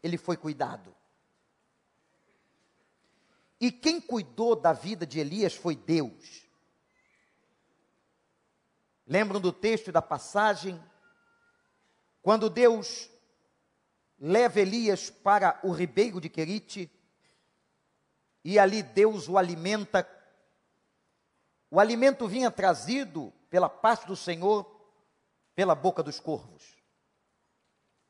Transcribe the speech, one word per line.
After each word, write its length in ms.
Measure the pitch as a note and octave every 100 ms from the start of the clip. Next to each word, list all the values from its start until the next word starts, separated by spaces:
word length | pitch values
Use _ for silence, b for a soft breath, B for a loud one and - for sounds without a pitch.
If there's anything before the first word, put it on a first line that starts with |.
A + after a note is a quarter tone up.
ele 160 | E3+ E3+
foi 200 | - E3+
cuidado. 580 | D#3 C3+ C3 A#2 F#2 _ _ _ _ _ _ _ _ _ _ _ _ _ _ _ _ _ _ _ _ _ _ _ _ _ _ _
E 120 | A#3+
quem 280 | A#3+ D#4+ E4+
cuidou 560 | - A#3 D#3 - A#3 A3+
da 160 | E3+
vida 320 | C#3+ F3+ G3+ D#3
de 140 | D3+
Elias 340 | D3 G3 F#3+
foi 220 | - F3 C#3+
Deus. 720 | - E3 B2 - - - _ _ _ _ _ _ _ _ _ _ _ _ _ _ _ _ _ _ _ _ _ _ _ _ _ _ -
Lembram 360 | F3 G#3+ G3
do 100 | F3+
texto 380 | - A3 A3 F#3
e 20 |
da 100 | E3
passagem? 800 | - C#3+ - G3+ G#3+ G3+ F#3 E3+ - _ _ _ _ _ _ _ _ _ _ _ _ _
Quando 280 | F#3 A3 G#3+
Deus 600 | F3+ A#3+ A3+ F#3 - - _ _ _ _ _ _ _ _ _ _ _
leva 440 | D3 G#3 A#3+ G#3
Elias 480 | F#3+ A#3 A3 F#3 -
para 500 | - G3 G3+ F#3 -
o 80 | F#3+
ribeiro 500 | D#3+ F3 F#3+ A#3 F3+
de 80 | D#3
Querite, 600 | - D#3+ G#3 - G3+ E3+ _ _ _ _ _ _ _ _ _ _ _ _ _ _ _
e 140 | D#3+ G#3
ali 240 | G3 A3
Deus 460 | C#3+ G3 G#3+ G#3 D3
o 100 | F#3+
alimenta. 720 | F3+ E3 F3 G#3+ G3 F#3+ - - _ _ _ _ _ _ _ _ _ _ _ _ _ _ _
O 100 | E3+
alimento 480 | A3 A#3 C4+ C4+ A3
vinha 220 | A#3 A#3+
trazido 840 | - F#3+ E3 C3 C4 G3+ D#3 A#2 - _
pela 200 | F3+ E3+
parte 380 | - A3 A#3 -
do 80 | F#3+
Senhor, 500 | F3+ E3 F#3+ G#3 - - _ _ _ _ _ _ _
pela 220 | - F#3+ D3
boca 260 | F3+ E3+
dos 180 | D3 -
corvos. 600 | - D3+ - - - _ _ _ _ _ _ _ _ _ _ _ _ _ _